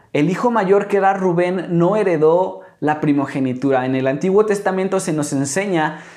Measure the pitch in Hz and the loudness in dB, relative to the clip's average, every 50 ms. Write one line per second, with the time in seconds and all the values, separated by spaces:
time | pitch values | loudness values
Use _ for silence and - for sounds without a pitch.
0 | _ _ - 143 147 165 185 175 - 247 240 226 202 180 196 202 202 202 202 196 | _ _ -2 0 0 0 0 0 -2 0 0 0 2 2 2 2 2 2 0 2
1 | 196 190 190 190 190 185 170 165 175 180 180 190 165 - 175 170 170 175 202 220 | 2 2 2 2 0 0 2 2 0 0 -2 -4 -4 -2 0 2 2 2 2 2
2 | 208 190 175 151 151 156 165 175 185 190 190 - - - - _ - 147 151 151 | 2 2 2 2 4 4 4 4 2 -2 -4 -10 -16 -20 -12 _ -4 -2 -2 0
3 | - 147 143 143 139 135 - 143 135 131 127 127 135 139 135 131 127 131 131 131 | 0 0 0 0 -2 -2 -4 -4 -4 -4 -4 -2 -2 0 0 0 0 0 -2 0
4 | 131 131 135 - - 190 185 202 214 214 208 202 202 196 185 190 190 190 185 190 | 0 -2 -2 -2 0 2 2 2 2 2 0 -2 -2 -2 -2 -2 -2 -2 -2 -2
5 | 180 185 160 156 147 147 151 135 139 131 - 196 196 208 185 165 156 160 170 170 | -2 -2 -2 -2 -2 -2 -2 -4 -4 -2 -4 -4 -4 -2 -2 0 -2 -2 -4 -8
6 | - - - | -14 -20 -20